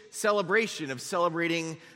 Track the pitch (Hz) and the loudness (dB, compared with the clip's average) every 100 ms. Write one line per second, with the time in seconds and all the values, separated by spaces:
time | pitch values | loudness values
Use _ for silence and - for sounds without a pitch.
0 | - - 214 208 175 208 220 - 147 127 | -16 -2 2 2 4 2 2 -4 -6 -6
1 | - 185 175 165 170 165 160 156 - | -4 0 2 2 0 0 -2 -8 -14